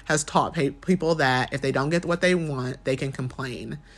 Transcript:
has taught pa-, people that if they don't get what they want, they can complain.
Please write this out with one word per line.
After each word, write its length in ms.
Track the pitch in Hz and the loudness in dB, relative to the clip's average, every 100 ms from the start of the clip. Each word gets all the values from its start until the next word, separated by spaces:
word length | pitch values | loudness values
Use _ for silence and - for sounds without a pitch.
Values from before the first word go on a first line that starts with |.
has 180 | - 156 | 0 0
taught 320 | - 175 120 | 2 2 2
pa-, 140 | 165 139 139 | 2 -2 0
people 340 | - 185 160 165 | 0 2 2 2
that 360 | 135 127 127 | 4 2 0
if 100 | 139 | -2
they 100 | 135 | -2
don't 180 | 131 143 | 0 0
get 140 | 170 | 0
what 160 | 170 170 | 0 2
they 160 | 180 180 | 2 2
want, 480 | 156 135 127 - | 0 -4 -4 -4
they 100 | - | -2
can 160 | 135 139 | -2 -2
complain. 680 | 135 127 - 135 113 110 151 - | -4 -6 -6 -8 -8 -8 -10 -14